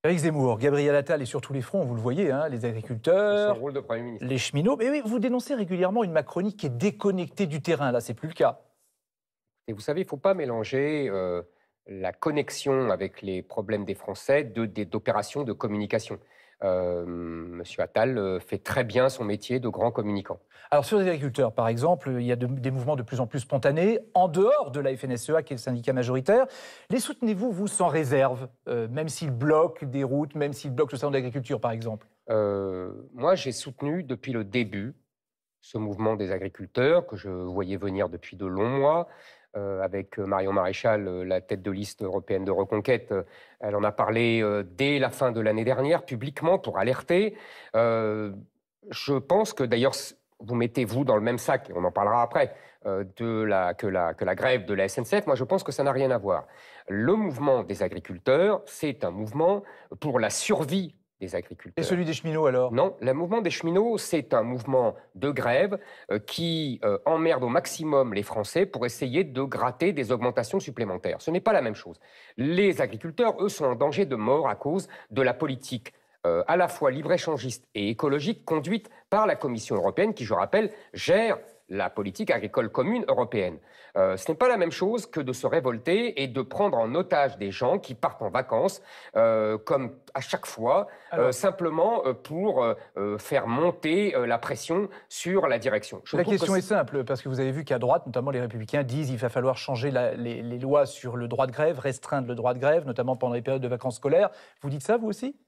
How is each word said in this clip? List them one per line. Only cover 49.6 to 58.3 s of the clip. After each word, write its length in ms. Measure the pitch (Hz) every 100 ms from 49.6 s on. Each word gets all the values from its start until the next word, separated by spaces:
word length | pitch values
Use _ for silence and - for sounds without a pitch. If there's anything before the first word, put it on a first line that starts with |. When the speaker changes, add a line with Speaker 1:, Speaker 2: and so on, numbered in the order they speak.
Speaker 2:
d'ailleurs, 300 | 123 117 131 -
s-, 200 | - - _ _
vous 160 | 110
mettez, 300 | 120 117 127
vous, 200 | 110 117
dans 120 | 135 107
le 40 |
même 180 | 110 120
sac, 300 | - 135 -
et 40 |
on 80 | 87
en 80 | 90
parlera 320 | 98 104 117
après, 320 | 120 160 135 - - _ 104
euh, 160 | 98 95 -
de 260 | 117 110
la, 320 | 107 98 90
que 140 | 87 104
la, 260 | 92 85
que 100 | 80
la 120 | 95 92
grève 300 | 131 127 92
de 80 |
la 100 | 98
S 140 | 98 -
N 60 |
C 160 | 117 202
F. 60 | 202
Moi, 80 |
je 80 | 131
pense 220 | - 185
que 80 | 160
ça 100 | 139
n'a 80 | 139
rien 220 | 131 135
à 60 | 120
voir. 280 | 95 82 - - - - -
Le 300 | 101 123 220
mouvement 480 | 202 127 143 127
des 180 | 98 98
agriculteurs, 800 | 92 90 - 90 -